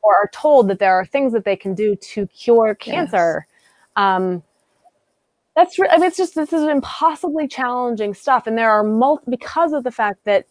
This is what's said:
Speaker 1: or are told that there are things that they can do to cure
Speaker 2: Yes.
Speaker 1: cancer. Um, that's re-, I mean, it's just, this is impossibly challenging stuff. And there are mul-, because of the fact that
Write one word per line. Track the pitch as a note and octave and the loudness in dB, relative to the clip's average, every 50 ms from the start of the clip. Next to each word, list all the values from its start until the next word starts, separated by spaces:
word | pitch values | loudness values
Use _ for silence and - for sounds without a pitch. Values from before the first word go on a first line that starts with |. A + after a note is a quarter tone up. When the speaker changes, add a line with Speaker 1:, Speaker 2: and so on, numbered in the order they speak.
Speaker 1:
or | - G#3+ G3+ | 4 4 4
are | F#3 G#3 G3 - | 4 2 0 -6
told | - - D#4 D4 C4+ A#3 F#3+ | -2 0 4 4 4 4 4
that | G3 F#3+ | 0 0
there | G3+ F#3+ F#3 | 2 2 2
are | F#3 F#3 | 2 0
things | - _ C#4 C#4 C4 | -2 _ -2 -2 0
that | A3+ A3+ F#3+ | -2 -2 -2
they | G3+ G3 | -2 -4
can | F#3+ - G3 F#3+ | -4 -4 -8 -4
do | F3+ G#3+ G#3+ G3+ | -2 -2 -2 -2
to | F#3+ - - - - G3+ F#3+ | -4 -6 -12 -8 -8 -8 -8
cure | _ _ - - A#3 A#3 A3 A3 G#3 - - | _ _ 0 2 4 4 4 2 0 -4 -8
Speaker 2:
Yes. | - C4 | -8 -4
Speaker 1:
cancer. | E4 F4 - - F#3+ E3+ E3+ D#3+ D#3+ D#3+ _ _ _ _ _ _ _ _ _ _ | -4 -4 -2 0 0 0 2 0 -2 -6 _ _ _ _ _ _ _ _ _ _
Um, | - G3+ G3 F#3+ F#3 F#3 F#3 F3+ F3 D#3 _ _ _ _ _ _ _ _ - _ _ _ _ _ _ _ _ _ _ _ _ _ | 0 0 2 2 0 0 -2 -4 -6 -8 _ _ _ _ _ _ _ _ -20 _ _ _ _ _ _ _ _ _ _ _ _ _
that's | D#4 F4 F4 - - | 2 2 2 2 -2
re-, | G4 - | 0 2
I | - E4+ | 4 4
mean, | F4 F#4 | 2 2
it's | E4+ - | 0 -2
just, | F#4 E4+ _ | -4 -4 _
this | D#4+ D4+ D4 | -6 -6 -2
is | E4 E4 D4+ | -2 -2 0
impossibly | D4+ D4+ C#4 C4 - - - D4+ E4 D#4 C#4+ - F4 D4 D#4+ D4+ C4+ | 0 0 -2 -2 -4 -8 -2 -2 -2 -2 -2 -8 -6 -4 -4 -6 -6
challenging | - - B3+ B3 B3 B3 B3 B3 A#3 G#3 G#3+ G#3 G3+ | -6 -6 -6 -4 -4 -4 -4 -4 -4 -4 -4 -6 -6
stuff. | - - C#4+ C4+ A#3+ - A3+ | -6 -2 0 0 0 0 -2
And | A3+ A3+ | -4 0
there | A3+ A3+ | 2 2
are | G#3+ G#3+ G#3+ | 2 2 2
mul-, | G#3+ G#3+ A3 B3 C#4 D#4 D4 _ - | 2 2 2 2 2 0 0 _ -8
because | B3 B3+ - - - D#4+ E4+ E4 | -8 -8 -8 -8 -2 0 0 0
of | D4 D4 B3 | 0 -2 -4
the | B3+ | -6
fact | A#3 - A3+ G#3 G3 _ _ | -4 -2 -4 -4 -4 _ _
that | G#3 G3+ G3 - _ | 0 0 0 0 _